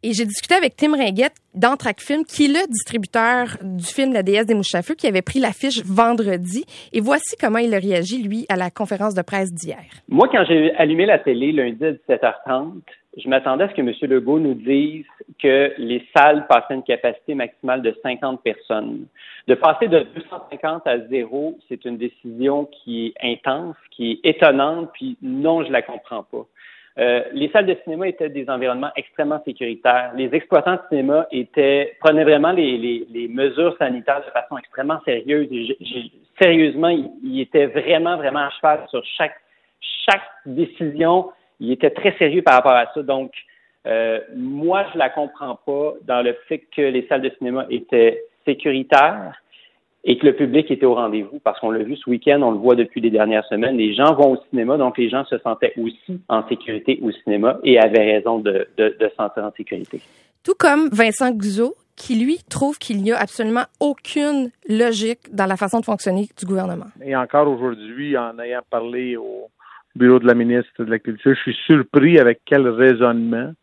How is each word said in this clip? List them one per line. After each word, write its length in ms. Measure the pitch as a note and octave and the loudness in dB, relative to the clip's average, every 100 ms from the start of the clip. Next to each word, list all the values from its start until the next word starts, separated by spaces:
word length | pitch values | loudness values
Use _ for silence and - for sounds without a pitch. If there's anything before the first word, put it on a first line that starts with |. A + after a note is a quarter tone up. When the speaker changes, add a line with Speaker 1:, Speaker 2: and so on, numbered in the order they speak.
Speaker 1:
Et 120 | A3+ | -4
j'ai 120 | G#3 A3+ | -2 -2
discuté 300 | G3+ - F4+ | -4 0 2
avec 200 | D4 - | 2 0
Tim 180 | D4+ | 0
Ringuette 420 | D4+ A#3 F#3+ C4 _ _ | 2 0 0 -2 _ _
d'Antrac 480 | F#3+ A#3 C4+ A#3+ G3+ | 0 2 2 -4 -6
Film, 220 | - D4 D#4+ | -4 -4 -4
qui 200 | - D4 | 0 0
est 20 | |
le 200 | D4 F#4+ | 2 -2
distributeur 920 | A3 - A#3 F#3+ A#3 A3+ B3 B3 - | -6 -4 -6 -4 0 2 0 -2 -8
du 240 | F#3+ F#3 E3+ | -10 -8 -8
film 260 | - C4+ | -2 0
La 120 | A#3 | 0
déesse 240 | F#3+ G3+ A3 | 2 0 2
des 80 | A3 | 0
mouches 180 | G3 | 0
à 80 | F3+ | -4
feu, 140 | F3 D#4+ | -4 -4
qui 100 | C#4 | 0
avait 160 | F#3+ | 0
pris 180 | - C4+ | -2 -2
l'affiche 440 | A#3 F#3+ C4+ A3+ | -2 -2 -4 -4
vendredi. 840 | F#3 G3 A#3 A#3 G#3 F3+ F3+ G#3+ F4+ - - | -2 2 2 2 0 -2 -4 -8 -10 -16 -6
Et 60 | - | -4
voici 360 | G#3+ D4 - - | 0 0 -2 -4
comment 200 | B3+ A3 | -2 0
il 160 | A#3 G3+ | 0 0
a 40 | |
réagi, 440 | F#3+ F3+ F3+ B3+ | 0 -2 -2 -6
lui, 240 | G#3 A3 - | -6 -6 -4
à 60 | F#3 | -4
la 160 | F3+ | -4
conférence 420 | - G#3 G3 G#3 | -6 -6 -4 -2
de 80 | F#3 | -4
presse 300 | F3 G3 F#3+ | -4 -4 -4
d'hier. 320 | E3+ D#3+ D3 - - - | -8 -12 -14 -18 -20 -4
Speaker 2:
Moi, 180 | D3+ C4 | 2 4
quand 140 | A#3+ E3 | 4 4
j'ai 260 | E3 D#3 - | 4 4 2
allumé 300 | D#3 D#3+ G3 | 2 2 4
la 140 | F3 | 2
télé 320 | - A#2+ C#3 | 2 0 0
lundi 340 | D#3 B2 A2+ D#3 | 0 -2 -2 -4
à 60 | |
dix-sept 320 | C3+ - A#2+ | -4 -2 0
heures 160 | A#2+ G#2+ | 0 -2
trente, 300 | B2+ C3 D#3 F#3+ _ - _ - | -4 -4 -4 -14 _ -20 _ -14
je 100 | B2+ | -2
m'attendais 360 | C3 C3 C3 | -2 0 -2
à 60 | G3 | -2
ce 40 | |
que 80 | G3+ | -2
M. 100 | B2+ G2+ | -4 -4
Legault 340 | C#3 C3 A#2 D#3 | 0 0 2 0
nous 160 | D3+ | 0
dise 500 | A#2+ A2+ C#3 D3+ D#3 D3 _ - D3+ | -4 0 0 0 -6 -18 _ -20 -2
que 320 | C#3+ C3+ C#3 - | 2 4 2 -2
les 260 | A#2 B2 - D#3+ | -6 -6 0 6
salles 300 | C#3+ D3+ D3 | 6 6 4
passaient 300 | B2 - C3+ | 2 2 -8
une 80 | |
capacité 500 | B2+ A#2+ B2 G#2+ - | -4 -2 -2 -4 -8
maximale 480 | C#3+ A#2 _ B2+ C3 | -6 -6 _ -4 -2
de 160 | A2+ G#2+ | -2 -4
cinquante 400 | C3+ B2 C3+ C3 | -8 -6 -6 -4
personnes. 640 | A#2 G#2 - A2 A2+ A#2 - _ - - - | -6 -6 -6 -6 -6 -12 -14 _ -20 -18 0
De 80 | B2+ | 4
passer 320 | D#3+ D#3 A3+ | 4 2 2
de 140 | E3 - | 2 0
deux 100 | E3 - | -12 -16
cent 140 | F3+ - | -18 -16
cinquante 340 | - D#3 E3 D#3 | -8 -6 -6 -4
à 140 | A#2+ A2+ | -4 -2
zéro, 500 | C3 A2+ C3 D3+ E3 _ | -6 -4 -6 -8 -10 _
c'est 160 | B2 B2+ | -12 -10
une 120 | A#2+ | -8
décision 680 | A#2+ _ B2 A#2 C3+ C#3+ D3 | -10 _ -18 -4 -2 -2 -4
qui 420 | - - A#2 A2+ | -12 -12 -8 -8
est 260 | - B2+ | -6 -6
intense, 420 | A#2 C3+ C3+ E3+ D#3 _ | -4 -4 -4 -6 -14 _
qui 320 | - A#2 A2+ | -8 -6 -2
est 60 | E3+ | -2
étonnante, 600 | D#3+ D#3+ C3+ C#3+ E3 E3 | 4 4 4 0 -2 -8
puis 240 | - C4 B3 | -12 -12 -10
non, 420 | C3 C3 D3+ E3 C#3 | -8 -4 0 0 0
je 60 | |
la 100 | C3 | -4
comprends 400 | - B2 - A#2 | -4 -16 -14 -14
pas. 240 | - A#2+ A#2 _ - - _ - | -12 -14 -14 _ -20 -20 _ -2
Euh, 220 | A#2+ A#2+ A#2 | 0 0 -2
les 160 | - D3+ | -6 0
salles 180 | G#3+ F#3+ | 2 2
de 100 | F3 | -2
cinéma 240 | - D#3+ F#3 | -6 -6 -6
étaient 220 | F3 D3+ | -6 -8
des 200 | C#3+ C3 | -6 -6
environnements 420 | C3 B2+ B2 D3 - | -4 -4 -4 -6 -8
extrêmement 460 | - - D3 D3+ D3+ | -12 -6 -4 -4 -8
sécuritaires. 680 | - B2 A#2 B2+ B2 B2 A#2+ | -8 -8 -2 2 2 0 -6
Les 140 | C3 | -2
exploitants 420 | D3 - E3 D#3+ F3+ | -2 2 2 2 -4
de 60 | - | -4
cinéma 380 | D3 C3+ D3+ D#3+ | -2 2 0 0
étaient, 640 | B2+ A#2 - C#3 C#3 C#3 - | -6 -4 0 2 2 -2 0
prenaient 240 | D#3+ D#3 | 2 4
vraiment 280 | D#3 D3 D#3+ | 4 4 4
les, 260 | F3+ D3 B2 | 2 0 -2
les, 300 | A#2 A#2 A2 | -4 -6 -8
les 160 | A#2 A#2 | -10 -8
mesures 480 | A#2+ C#3 B2+ E3+ F3 | -2 -2 0 -2 0
sanitaires 460 | C#3+ B2 G#3+ C#3+ C3+ | -4 -4 -2 -4 -4
de 60 | |
façon 260 | B2 - C#3 | -8 -6 -14
extrêmement 420 | - - C#3 D#3+ D3+ | -14 -8 -6 -4 -2
sérieuse. 420 | A#2+ B2 D3 C#3 | -4 -2 -2 -2
Et 140 | B2 A2+ | -6 -8
j'ai, 120 | C3+ | -8
j'ai, 320 | - B2 A#2 _ _ - | -10 -12 -14 _ _ 2
sérieusement, 480 | F#3 E3 D#3 C3 E3+ | 4 6 4 2 0
ils, 200 | E3+ C3+ - | 0 -4 -10
ils 180 | C3 C3 | -8 -6
étaient 260 | C3 D#3+ C#3+ | 0 2 2
vraiment, 500 | D3 D3 D#3+ E3+ F3 | 0 0 0 0 -2
vraiment 220 | C#3 C#3+ | -4 -4
à 100 | C#3+ - | -6 -2
cheval 280 | D#3 D3+ - | 0 0 -2
sur 140 | B2+ - - | -10 -10 -6
chaque, 200 | D#3 - _ _ _ _ - - - | -6 -6 _ _ _ _ -14 -6 0
chaque 180 | G3 - - C#3+ | 0 -2 -20 -10
décision. 840 | C3 E3+ - D#3+ D3 E3 F3+ F#3 _ _ _ | -4 -4 -4 -8 0 2 2 0 _ _ _
Ils 120 | A#2 | -6
étaient 200 | B2+ D3+ | 0 0
très 260 | - G3+ - | 0 -4 0
sérieux 240 | D#3+ E3+ | 0 2
par 140 | E3+ B2+ | 6 6
rapport 160 | C3 | 6
à 160 | B2 A#2 | 4 2
ça. 120 | D3+ | -6
Donc, 280 | C3+ C3+ C3 - - _ _ _ A2+ | -4 -4 -6 -14 -20 _ _ _ -4
euh, 340 | A2+ A2+ A2 - B2+ | -2 -2 -4 -6 -10
moi, 500 | B2+ C#3+ D#3+ F#3+ G3 | -8 -4 -2 -2 -2
je 60 | E3 | -2
la 140 | C3+ | -2
comprends 480 | - D3 - C#3 - - | -2 -8 -8 -12 -10 -6
pas 260 | C#3+ D3+ - - | -4 -4 -6 -4
dans 160 | B2 | 0
l'optique 400 | A#2+ A#2+ _ D#3+ _ - | 0 -4 _ -10 _ -2
que 60 | |
les 240 | C#3 B2+ B2 | 0 0 -2
salles 140 | C#3 | -2
de 100 | C3 - | -2 -6
cinéma 300 | B2+ B2+ - | -6 -6 -6
étaient 540 | A#2+ - B2 A2+ A2+ - _ | -8 0 4 4 4 -12 _
sécuritaires 960 | - C#3 D3+ C3+ C3 C#3+ D3 G#3 F2+ - _ _ _ _ _ _ | -4 -2 -2 -2 4 4 4 2 -12 -18 _ _ _ _ _ _
et 140 | - B2 | 0 4
que 80 | D3 | 4
le 100 | B2+ | 4
public 340 | B2 C#3 D3+ | 2 0 0
était 140 | C3+ C3 | 2 2
au 80 | |
rendez-vous, 460 | A#2+ A#2 G#2+ G2+ G2 | 2 0 -4 -6 -4
parce 200 | - G#2 | -4 -4
qu'on 120 | A2+ | -4
l'a 120 | A2 | -4
vu 140 | G#2+ C#3 | -4 -8
ce 120 | - | -4
week-end, 320 | A#2+ D3 C#3+ | -2 2 2
on 100 | B2+ | 2
le 60 | G#2+ | 2
voit 180 | A#2 A#2+ | 4 4
depuis 260 | A#2 - | 2 0
les 80 | A2+ | 0
dernières 340 | G#2+ G#2+ A2 - | 2 2 0 -2
semaines, 280 | G#2+ A2+ C3 | -2 -2 0
les 180 | G#2+ | 0
gens 200 | G#2 D3 | 2 2
vont 220 | C#3+ C#3+ B2+ | 6 4 4
au 80 | _ | _
cinéma, 280 | B2+ A#2 D3 | -4 0 0
donc 200 | B2+ B2 | 0 0
les 120 | A#2 | -2
gens 160 | B2+ C3+ | -2 -4
se 120 | B2 | -6
sentaient 340 | A#2 A2 A#2 - | -4 -2 -2 -2
aussi 460 | A2+ A2+ - F#3 _ | -8 -8 -14 -14 _
en 180 | A2+ G#2+ | -2 -2
sécurité 520 | A#2+ - A2 - C3 | -8 -6 -6 -2 -2
au 100 | A2+ | -2
cinéma 460 | - - G#2 A2+ - - | -6 -4 0 0 0 4
et 120 | B2 | 6
avaient 360 | A2 A2 G#2+ | 8 6 4
raison 260 | G#2+ A2 A2+ | 2 0 -2
de, 300 | G#2 F#2+ - - | 0 -2 -4 0
de, 180 | G#2+ - | 0 0
de 120 | A2 | -4
se 60 | - | -2
sentir 280 | G#2 - | -6 -6
en 80 | G#2 - | -10 -10
sécurité. 420 | G#2+ F#2 G2 - _ _ _ _ - | -12 -12 -12 -16 _ _ _ _ -4
Speaker 1:
Tout 80 | F#4+ | 2
comme 300 | E4 C#4+ D#4 | 4 4 2
Vincent 380 | G#3+ A3+ G#3 B3+ | 2 2 2 -2
Guzzo, 440 | A3+ G3+ G3 A#3+ G4 _ _ | -2 -4 -2 -2 -4 _ _
qui, 260 | - A3+ | -4 -2
lui, 160 | B3 E4+ _ | 0 -2 _
trouve 280 | - C#4 D4+ | -2 -2 -2
qu'il 240 | - G3+ | -6 -4
n'y 100 | G3 | -2
a 60 | A#3 | -2
absolument 480 | G3+ - A3 A#3 - _ | -2 -4 -2 -2 -4 _
aucune 720 | D4 C#4 - - D4 C#4+ B3 _ - | -4 -2 -6 -2 0 -2 -4 _ -4
logique 640 | A3 A#3+ A3 A3 A#3+ - | 0 0 0 -4 -6 -8
dans 140 | G3+ F#3+ | -4 -2
la 100 | F#3+ | -2
façon 240 | G3 A#3 | -2 -2
de 40 | A3+ | -2
fonctionner 440 | G#3 - F#3 G#3 _ | -4 -2 -2 -4 _
du 60 | F#3 | -6
gouvernement. 420 | F#3+ F#3 F3 - - | -4 -4 -8 -12 -16
Speaker 3:
Et 100 | C3+ | -4
encore 360 | C3+ B2+ C#3+ D3 | -2 2 2 2
aujourd'hui, 640 | B2+ B2+ A2+ G#2+ B2 D3 C3+ | 0 -4 -6 -12 -10 -4 -2
en 220 | A#2 A#2 | -4 -8
ayant 220 | A#2+ B2 - | -8 -8 -4
parlé 480 | A#2+ A#2 B2 B2+ A#2+ | -6 -4 -6 -6 -6
au 320 | A2+ G#2+ A2 _ - - _ | -8 -12 -16 _ -20 -20 _
bureau 260 | - B2 B2+ | 2 6 8
de 80 | A#2+ | 8
la 80 | A#2+ | 4
ministre 500 | A#2 A#2+ A#2+ - A2 | 4 0 -2 -8 -4
de 40 | |
la 100 | A2 | -4
Culture, 360 | - A2 C#3 C3+ | -4 0 2 2
je 60 | |
suis 160 | - A2+ - | -2 -8 4
surpris 520 | D#3 B2 C#3+ D3 E3+ | 4 6 4 8 8
avec 220 | A#2+ A#2 - | 6 4 2
quel 200 | C#3+ C3 | 2 2
raisonnement 840 | A2+ C3 A#2+ A#2+ A#2 A#2 A#2 C3+ E3 | 4 4 6 2 2 -2 -4 -6 -12